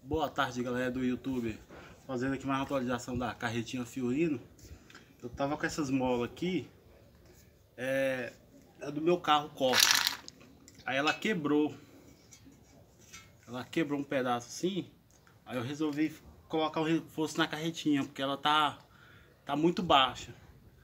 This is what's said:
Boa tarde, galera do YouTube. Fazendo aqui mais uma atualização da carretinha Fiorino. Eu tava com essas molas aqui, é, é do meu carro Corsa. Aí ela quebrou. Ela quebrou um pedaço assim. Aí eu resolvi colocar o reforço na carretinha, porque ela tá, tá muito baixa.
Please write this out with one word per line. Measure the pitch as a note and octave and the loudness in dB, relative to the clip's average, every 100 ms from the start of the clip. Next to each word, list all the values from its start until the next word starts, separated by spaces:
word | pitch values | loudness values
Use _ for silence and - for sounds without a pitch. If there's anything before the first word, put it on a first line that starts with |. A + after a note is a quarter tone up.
| B2+ | -4
Boa | D#3 C#3+ | -2 0
tarde, | - C3 B2 | 0 0 0
galera | B2 B2 B2+ | -2 0 -2
do | B2+ | 0
YouTube. | B2+ B2 C3+ C3 A#2 G2 - - - - - | -2 -2 -2 -2 -4 -6 -14 -20 -20 -20 -8
Fazendo | B2+ C3 | -4 -2
aqui | C3+ C3+ | -4 -2
mais | C3+ | -2
uma | |
atualização | C#3 C#3 B2 B2 B2+ B2 | 0 -2 -2 -4 -4 -4
da | A#2+ | -4
carretinha | G#2 A#2+ A#2 A2+ B2+ | -4 -4 -4 -4 -6
Fiorino. | A#2+ C3+ B2 C3 E3+ B2+ - - - - - - - - | -6 -4 -2 2 0 0 -6 -20 -20 -20 -20 -20 -20 -16
Eu | B2 | -14
tava | - C#3 D3 | -4 -4 -2
com | D#3+ | -4
essas | - C#3 | -2 0
molas | C3+ B2+ B2 A#2+ | 0 2 2 0
aqui, | - E3+ F3 A#2 - - - - - - - - _ _ - | -2 -2 -2 -4 -18 -20 -20 -20 -20 -20 -20 -20 _ _ -10
é, | B2+ C3+ C3+ C3 B2 - - - - - | -2 0 2 0 -6 -10 -20 -20 -20 -12
é | C#3+ | -8
do | D3 | -2
meu | D#3+ F3 | 2 2
carro | - D3+ D3+ | 6 4 4
Corsa. | - C3+ B2 - - - - - - - - - - | 0 4 6 6 6 2 -2 -14 -20 -20 -20 -20 -12
Aí | - C3+ | -4 0
ela | D3 | 0
quebrou. | - G#3+ G3 D3 D3 D3+ - - - - - - - - - - - - - - - - - - | 0 -2 0 2 2 2 -2 -18 -20 -20 -20 -20 -20 -20 -20 -20 -20 -20 -20 -20 -20 -20 -20 -14
Ela | B2 | -12
quebrou | B2 E3 D3+ C#3+ | -4 -2 0 -2
um | |
pedaço | C#3 C#3 B2+ A#2+ A#2+ | -2 0 0 -2 -4
assim. | - F3 G3 B2 - _ - - - | -4 -2 -2 -6 -14 _ -20 -20 -20
Aí | - B2 | -8 -6
eu | |
resolvi | B2 D3 D#3 C#3+ D#3 - - - - | -6 -2 -2 0 -2 -2 -20 -20 -4
colocar | D#3+ D#3 E3 | 0 0 0
o | |
reforço | D#3 D#3+ D#3 - D#3 D3+ | 2 0 0 -4 -2 2
na | D#3 | 0
carretinha, | D3+ E3 E3 D#3 C#3+ | 0 -4 -2 0 2
porque | C3+ - | 0 -4
ela | C3+ C#3 | -4 0
tá, | D3+ D3+ D3 B2 - - - - - - | 4 4 4 0 -18 -20 -20 -20 -20 -18
tá | - C#3+ | -4 2
muito | E3 F3 | 2 2
baixa. | F3 D3 C3 A#2+ - - - - - - | 6 6 6 0 -12 -16 -20 -20 -20 -20